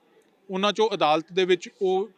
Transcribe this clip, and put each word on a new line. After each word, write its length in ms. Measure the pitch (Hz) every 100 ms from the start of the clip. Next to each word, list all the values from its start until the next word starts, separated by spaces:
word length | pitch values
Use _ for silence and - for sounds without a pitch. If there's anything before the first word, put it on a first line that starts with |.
| _ _ _ _ -
ਉਹਨਾਂ 240 | 190 202
ਚੋਂ 160 | 196 220
ਅਦਾਲਤ 400 | 196 156 156 160
ਦੇ 120 | 180 185
ਵਿੱਚ 240 | 180 - -
ਉਹ 280 | 190 185 214